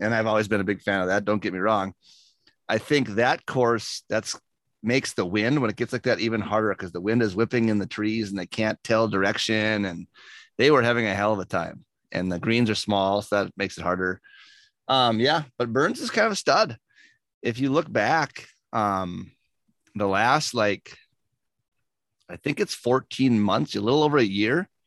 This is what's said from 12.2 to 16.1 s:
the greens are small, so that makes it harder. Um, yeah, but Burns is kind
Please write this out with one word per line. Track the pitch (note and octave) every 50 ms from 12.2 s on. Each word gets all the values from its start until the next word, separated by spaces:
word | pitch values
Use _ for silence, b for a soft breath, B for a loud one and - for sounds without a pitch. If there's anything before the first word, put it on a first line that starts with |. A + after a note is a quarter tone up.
| F#2 F#2
the | F2+ E2
greens | - A2 A#2 A#2+ A#2+ A2
are | G#2
small, | - - - G#2 G2 F#2+ F#2+ G2+ G#2
so | G2+ - G#2 G2+ G2
that | F2+ -
makes | F#2+ G2 F#2 -
it | - -
harder. | F2+ F2+ F2+ F#2 F#2 F#2 - b b b b b b b b b b b _ _
Um, | - C3 C3 B2+ A#2 A2+ G#2+
yeah, | B2 C#3 D#3 D#3+ D3 - _
but | - B2 A#2
Burns | A2 C3 D3+ G3 B3 -
is | -
kind | A#3